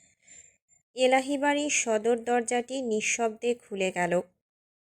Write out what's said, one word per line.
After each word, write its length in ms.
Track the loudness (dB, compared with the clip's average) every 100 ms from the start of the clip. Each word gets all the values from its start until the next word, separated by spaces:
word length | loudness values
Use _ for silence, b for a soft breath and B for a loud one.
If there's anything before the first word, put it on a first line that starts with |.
| _ _ B B B B _ _ _ 0
এলাহি 420 | 4 4 2 0
বাড়ির 320 | 0 0 0
সদর 480 | -2 0 0 2 0
দরজাটি 640 | 0 0 0 -2 -2 -6
নিঃশব্দে 720 | -2 -2 -2 -2 -2 -2 -4
খুলে 380 | -4 -6 -4 -2
গেল। 300 | 0 0 0 -2 _ _ _ _ _